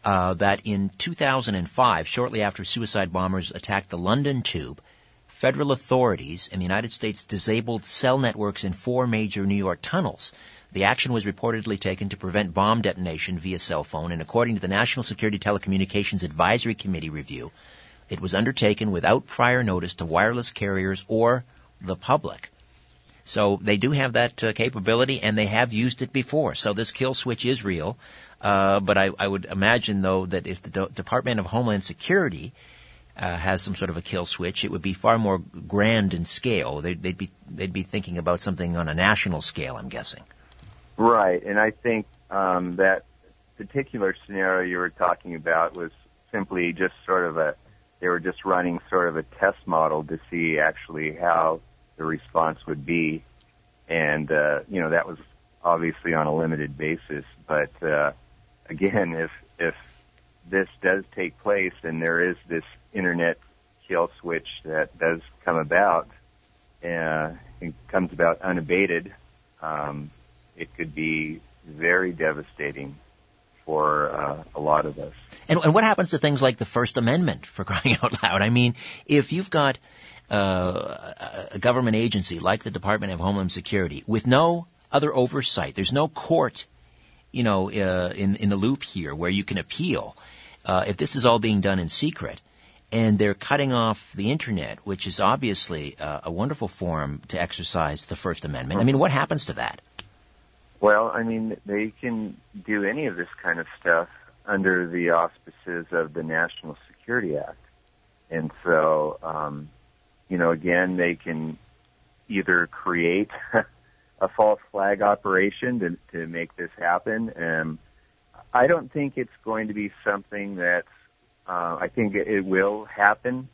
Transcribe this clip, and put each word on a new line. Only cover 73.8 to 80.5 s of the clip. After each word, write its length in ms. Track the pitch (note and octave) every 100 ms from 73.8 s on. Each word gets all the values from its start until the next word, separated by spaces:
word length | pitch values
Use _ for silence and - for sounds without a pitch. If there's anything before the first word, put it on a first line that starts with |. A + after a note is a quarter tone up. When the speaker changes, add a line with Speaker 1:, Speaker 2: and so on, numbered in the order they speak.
| D2+ D2+ D2
Speaker 2:
uh, 340 | D2 D2 D2+ D#2 D2+
a 40 |
lot 260 | D2+ D2+ D2+
of 120 | C#2+
us. 160 | D2 - - - -
Speaker 1:
And, 160 | E3
and 100 | D#3+
what 100 | F3+
happens 280 | A3 G3+ F3+
to 60 | D#3
things 240 | D3+ C#3
like 160 | C3 A#2
the 80 | A2
First 320 | A#2+ A#2+ -
Amendment, 480 | A#2 D3+ E3+ - -
for 180 | -
<laughs> 80 | F2+
crying 260 | G2 C3+ A2+
out 220 | A#2+ -
loud? 180 | G2 F#2+
I 80 | G#2
mean, 260 | A#2+ A#2+ B2 - - -
if 280 | D3 C3+
you've 160 | E3 F#3+
got, 280 | D#3+ C#3 C3 - - - - _
uh, 60 | G#2
a, 1200 | G2